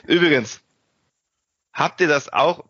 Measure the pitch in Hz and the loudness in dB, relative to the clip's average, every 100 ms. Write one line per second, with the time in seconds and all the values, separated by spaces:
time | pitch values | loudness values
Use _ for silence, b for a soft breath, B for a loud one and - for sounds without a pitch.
0 | - 170 170 135 113 - _ _ _ _ | -2 2 4 2 0 -10 _ _ _ _
1 | _ _ _ _ _ _ _ - 160 - | _ _ _ _ _ _ _ -4 -4 0
2 | 175 143 - - 151 170 - | 0 0 -2 -2 0 -2 -10